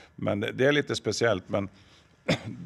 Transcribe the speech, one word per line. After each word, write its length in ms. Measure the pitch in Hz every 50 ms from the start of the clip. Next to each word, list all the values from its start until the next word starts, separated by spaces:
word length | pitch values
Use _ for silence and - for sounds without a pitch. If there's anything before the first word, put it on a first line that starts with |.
| - - _
men 240 | - - 104 104 101
det, 120 | 107 117 113
det 140 | 107 127
är 60 | 143 147
lite 240 | 147 - - 117
speciellt. 520 | - - 110 104 - 120 117 104 92 - -
Men 200 | 104 104 98 95 - - - - - - - _ _
<clears throat> 340 | _ _ - - - - 107 117 123 85